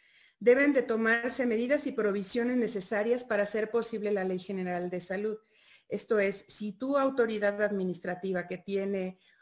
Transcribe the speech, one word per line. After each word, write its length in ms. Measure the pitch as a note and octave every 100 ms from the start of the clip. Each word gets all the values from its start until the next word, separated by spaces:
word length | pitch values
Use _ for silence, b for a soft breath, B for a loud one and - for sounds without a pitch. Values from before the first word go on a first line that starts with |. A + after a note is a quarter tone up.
| b b b _
deben 360 | A3 C4 C#4+
de 100 | C4
tomarse 640 | A#3+ A3+ A3 A#3 B3 C4 A#3+
medidas 420 | A3+ B3 D4 C#4
y 40 |
provisiones 680 | - G#3 G3+ F#3 A#3+ A#3+ B3+
necesarias 680 | A3 G3 F#3 G#3 A3 B3
para 200 | - G3+
hacer 280 | G3+ A3 G#3+
posible 400 | A#3 A3 G#3+ G3+
la 140 | G3+ F#3
Ley 120 | F#3
General 520 | F#3 F#3+ F3+ F3 F3+
de 100 | F3+
Salud. 380 | F3 F#3+ G#3+ G#3+ b b b b -
Esto 320 | G#3 - G#3+
es, 260 | G3 G3 -
si 260 | - G#3
tu 240 | G3+ C4 C#4
autoridad 600 | C4+ C4+ A3+ G#3+ G3+ G3+
administrativa 840 | G#3 G3 F#3 E3+ F3+ F3+ F#3+ F3+ F3
que 140 | F#3
tiene, 580 | - G3 G3 G3 F#3 F#3 b b